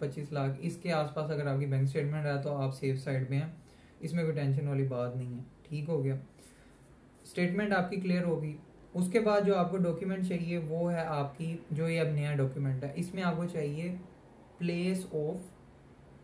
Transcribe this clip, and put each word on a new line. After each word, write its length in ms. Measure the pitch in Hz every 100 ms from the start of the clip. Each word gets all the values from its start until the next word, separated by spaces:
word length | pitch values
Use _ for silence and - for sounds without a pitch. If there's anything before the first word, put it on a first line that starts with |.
पच्चीस 320 | 143 151 143
लाख, 260 | 143 139 135
इसके 280 | 170 - 180
आसपास 400 | 160 147 160 151
अगर 180 | 147 143
आपकी 180 | 135 139
bank 220 | 135 135
statement 380 | 160 143 151 147
है 160 | 139
तो 80 | 143
आप 220 | 143 135
safe 240 | 135 135 135
side 320 | - 135 127
पे 60 |
हैं, 280 | 139 160 - - - - -
इसमें 220 | 160 170
कोई 100 | 160
tension 340 | 147 139 135 143
वाली 160 | 139
बात 320 | 135 123 123 127
नहीं 180 | 123
है, 100 | 120 - - -
ठीक 180 | 151 151
हो 140 | 156
गया। 160 | 135 135 - - - - - - - - - - -
statement 460 | - 180 196 208
आपकी 240 | 190 175 180
clear 280 | 185 180
होगी। 320 | 175 151 151 147 - - -
उसके 260 | 180 180 233
बाद 240 | 214 208
जो 100 | 196
आपको 220 | 190 175 190
document 520 | 170 160 190 190 185
चाहिए 300 | 175 165 175
वो 300 | 151 165 175
है 160 | 170
आपकी, 600 | 160 147 139 - 165 165 -
जो 160 | 151 165
ये 100 | 165
अब 160 | 156
नया 200 | 147 147
document 500 | 143 135 147 135 131
है, 100 | 139 170
इसमें 240 | 175 185
आपको 240 | 180 160 175
चाहिए 540 | 170 147 151 175 180 - - - - - -
place 400 | 175 175 180 185
of, 340 | - 156 151 185 180 - - - - - - -